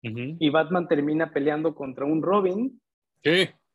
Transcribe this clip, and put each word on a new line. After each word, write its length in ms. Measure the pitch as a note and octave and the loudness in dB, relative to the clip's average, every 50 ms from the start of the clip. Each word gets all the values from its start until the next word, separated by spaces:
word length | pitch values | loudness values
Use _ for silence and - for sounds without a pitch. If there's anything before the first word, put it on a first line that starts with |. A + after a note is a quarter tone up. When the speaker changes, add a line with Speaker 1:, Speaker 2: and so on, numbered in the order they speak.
| - | -8
Speaker 1:
Ujú. 320 | A#2 G#2+ A#2+ B2 C3+ D#3+ E3 | -8 -8 -6 -8 -8 -4 0
Speaker 2:
y 120 | D#3+ D3 | 0 2
Batman 360 | C#3 D#3+ D#3 D3+ F3+ F3+ E3+ | 2 2 0 2 0 -2 0
termina 460 | - E3+ C#3+ C#3+ D3+ D3+ D#3 E3 D#3 | 0 0 0 2 0 0 0 -2 -2
peleando 420 | - D3 C#3 D3 D3 D#3 D#3 E3 D3+ | -2 -2 0 0 -2 0 -2 -4 -4
contra 300 | - - C3+ B2+ - C#3 | -4 -12 -12 -8 -6 -2
un 180 | C#3+ D#3+ D#3+ | 0 0 0
Robin, 580 | D3 E3 G3 G#3 F#3+ F#3 F3+ G#3 B3 C4+ - - _ _ _ _ _ _ _ _ _ | 2 2 2 2 2 0 0 -2 -4 -4 -6 -12 _ _ _ _ _ _ _ _ _
Speaker 1:
Sí. 240 | D3 E3 F#3 F3 - - _ _ _ _ | 2 4 4 2 0 -2 _ _ _ _